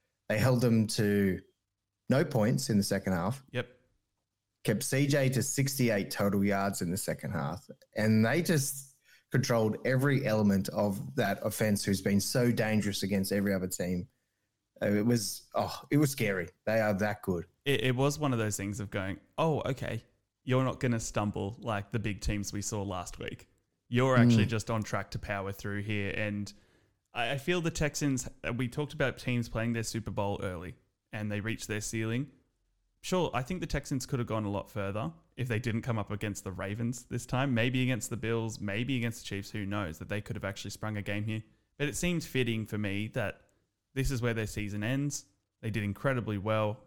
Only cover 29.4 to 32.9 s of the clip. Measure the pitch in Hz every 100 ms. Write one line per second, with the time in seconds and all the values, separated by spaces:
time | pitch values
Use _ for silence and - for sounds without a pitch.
29.4 | 117 113 117 117 110 113 104 98 101 101
30.4 | 98 90 90 - _ _ _ 113 107 104
31.4 | 104 113 - 107 104 113 110 117 139 -
32.4 | _ _ _ _ _